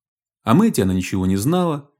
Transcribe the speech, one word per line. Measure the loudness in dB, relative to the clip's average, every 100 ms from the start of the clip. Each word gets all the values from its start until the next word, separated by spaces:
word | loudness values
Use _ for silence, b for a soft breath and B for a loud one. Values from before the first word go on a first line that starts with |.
| _ _ _ _
О | 0
Мэти | 2 2 2
она | 0
ничего | -2 -2 -2 -2
не | 0
знала, | 0 -2 -2 -4 -10